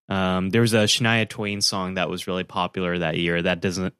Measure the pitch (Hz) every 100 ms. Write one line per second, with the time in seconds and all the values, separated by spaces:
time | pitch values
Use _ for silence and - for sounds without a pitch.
0 | - 98 92 92 95 107 117 110 107 -
1 | 117 113 110 - 104 104 - 101 92 92
2 | 85 90 - 92 90 98 90 - 90 87
3 | 82 78 85 85 87 87 95 90 92 -